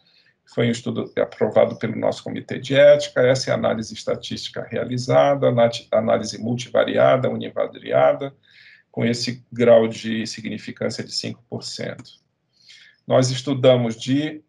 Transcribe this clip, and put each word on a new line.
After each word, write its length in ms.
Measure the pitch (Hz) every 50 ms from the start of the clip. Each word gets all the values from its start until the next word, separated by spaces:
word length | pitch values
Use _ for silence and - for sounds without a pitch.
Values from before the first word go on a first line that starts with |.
| _ _ _ _ _ _ _ _ _ _ -
Foi 140 | - 123 120
um 40 |
estudo 400 | 117 - - 120 113 117 113 - - 113
aprovado 560 | 107 - - - 120 107 - 113 113 113 117 -
pelo 180 | - 110 110
nosso 280 | 110 107 107 107 - -
comitê 360 | 113 113 113 - - - -
de 160 | 123 - 139
ética, 460 | 135 143 147 147 143 - - - -
essa 280 | 127 123 131 127 - 131
é 40 | 123
a 40 | 117
análise 340 | 113 113 110 110 110 - 110
estatística 720 | - - - - - - - 113 110 - - - 101 98 -
realizada, 800 | - 110 - - 123 123 123 131 135 143 143 143 143 139 131 131
anati-, 400 | 127 120 117 117 - - - _
análise 480 | - 107 113 113 113 110 107 107 - -
multivariada, 880 | 107 117 123 120 - - - 110 110 110 107 110 127 135 135 131 120 62
univariada, 1080 | 58 57 - 53 - - - - 55 55 - - 120 135 71 71 147 139 139 139 - _ _ _ _ - - - - _ _ _
com 120 | - 127 120
esse 400 | 117 120 - - - 120 - - _
grau 360 | - 117 120 113 117 113 113 113
de 400 | 110 - - 110 113 110 107 107
significância 760 | - - 107 107 104 95 - - 127 - 117 113 117 - 107
de 80 | -
cinco 320 | - - - 117 117 - _ _
por 140 | 117 110 -
cento. 560 | - - - - - - - - - - _ _ _ _ _ _ _ _ _ _ _ - - - - _ _ _
Nós 260 | - 120 123 131 127
estudamos 640 | 131 - - 147 139 127 127 131 127 123 120 113 110
de 480 | - - 127 131 143 151 156 156 - -